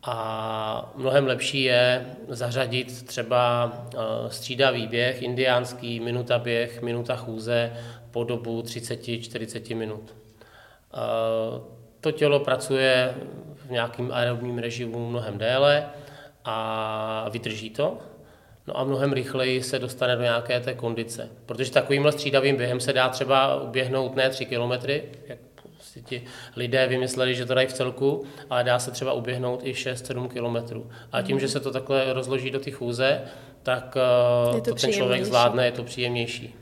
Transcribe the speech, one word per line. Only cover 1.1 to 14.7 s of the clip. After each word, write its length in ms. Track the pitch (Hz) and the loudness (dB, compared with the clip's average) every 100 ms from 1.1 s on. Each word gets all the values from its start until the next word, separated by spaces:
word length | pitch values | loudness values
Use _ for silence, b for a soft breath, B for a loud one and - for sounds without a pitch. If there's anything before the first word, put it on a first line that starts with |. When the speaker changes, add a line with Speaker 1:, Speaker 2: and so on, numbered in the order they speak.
| 139 135 | 4 4
Speaker 1:
lepší 360 | 123 - 139 | 0 0 0
je 440 | 131 123 123 127 127 - - | 4 6 6 4 -2 -12 -12
zařadit 760 | 120 123 120 131 123 123 - - | -6 -4 -2 -2 -2 -4 -10 -10
třeba, 680 | - 113 123 120 120 120 120 120 | -8 0 4 4 4 0 -4 -10
eh, 20 | 127 110 113 117 | -6 -4 -4 -4
střídavý 560 | - - 123 135 123 110 | -8 -8 2 4 4 -2
běh, 360 | 120 123 127 | 0 0 0
indiánský, 800 | 123 123 131 123 120 123 120 117 | -4 0 4 4 0 -6 -6 -4
minuta 380 | 117 123 120 120 | -2 -2 0 0
běh, 440 | 120 117 120 - | 2 0 0 -4
minuta 340 | 120 120 117 123 | -4 -4 -2 -4
chůze 560 | 117 113 110 120 117 117 B B - | -4 -8 0 2 2 -4 B B -8
po 140 | 117 | -4
dobu 380 | 120 120 117 113 | -2 -4 -4 -6
třiceti, 580 | 117 120 117 120 - 113 | -6 -8 -8 -8 -4 -6
čtyřiceti 520 | 113 - 113 117 113 | -6 -8 -8 -8 -6
minut. 400 | 113 110 107 - - - B B B B B _ | -6 -4 -6 -12 -20 -20 B B B B B _
Eh, 680 | - 113 113 113 113 113 123 - - - _ | -6 -2 0 0 0 -2 -6 -12 -20 -20 _
to 120 | 156 | -4
tělo 280 | 151 147 143 | 2 4 4
pracuje 760 | 143 127 - 135 131 127 127 131 135 - - | 4 0 0 4 6 6 4 -2 -10 -14 -16
v 160 | - 139 | -18 -6
nějakým 420 | 123 120 120 123 | -2 -2 -4 -4
aerobním 460 | 127 120 120 123 120 | 0 0 0 -4 -4
režimu 500 | 117 | -4